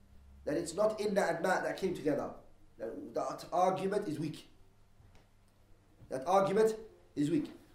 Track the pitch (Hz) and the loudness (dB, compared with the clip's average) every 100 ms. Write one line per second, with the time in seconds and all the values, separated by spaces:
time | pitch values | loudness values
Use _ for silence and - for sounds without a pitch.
0 | - - - - - 165 - 170 214 214 | -20 -20 -20 -10 -4 -2 -2 2 2 2
1 | 208 196 165 165 185 160 156 - 190 147 | 0 2 2 2 0 0 0 -2 -2 0
2 | 147 127 98 - - - - - 113 - | 0 0 -2 -8 -18 -20 -20 -10 -10 -8
3 | - 151 135 151 - 170 185 190 190 202 | -6 -4 -4 -6 -2 2 2 2 0 -2
4 | 160 147 156 - - - - - - - | -2 -4 -6 -8 -16 -20 -20 -20 -20 -20
5 | - - - _ _ _ _ - _ _ | -20 -20 -20 _ _ _ _ -20 _ _
6 | - - - 196 190 196 220 - - - | -10 -6 2 4 4 4 4 2 -8 -20
7 | - - 147 160 - - - | -10 -2 0 0 -2 -8 -20